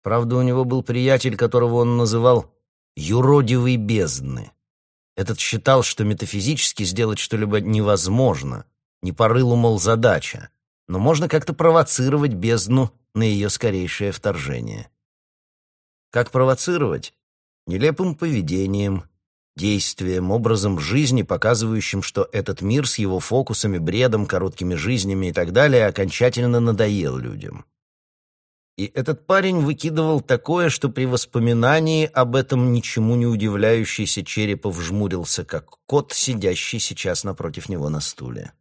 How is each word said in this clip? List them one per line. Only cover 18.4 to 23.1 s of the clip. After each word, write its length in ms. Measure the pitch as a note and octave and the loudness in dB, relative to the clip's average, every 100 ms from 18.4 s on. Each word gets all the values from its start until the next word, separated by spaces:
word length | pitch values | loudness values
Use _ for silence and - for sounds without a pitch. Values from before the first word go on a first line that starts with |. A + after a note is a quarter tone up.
| D#2+ F#2 F#2+ G2+ G2+ F#2+ - _ _ _ _ - | -2 -2 -2 -2 -2 -4 -8 _ _ _ _ -6
действием, 720 | G2 G#2 - - F#2 F#2 F2+ | -2 0 -2 -4 -4 -2 0
образом 480 | A2 A2+ A2 G2+ F2 | 0 0 0 0 -2
жизни, 440 | D2 B2+ C#3 B2+ | 0 0 2 0
показывающим, 800 | F2+ F2+ A2 A#2 A2+ A2 - G2 | 0 0 2 2 0 -4 -4 -6
что 280 | - - F#2+ | -4 -4 -2
этот 300 | G#2+ G2 - | -4 -6 -4
мир 260 | G2 C3 C3 | 0 0 0
с 100 | - | -2
его 220 | G2 | -2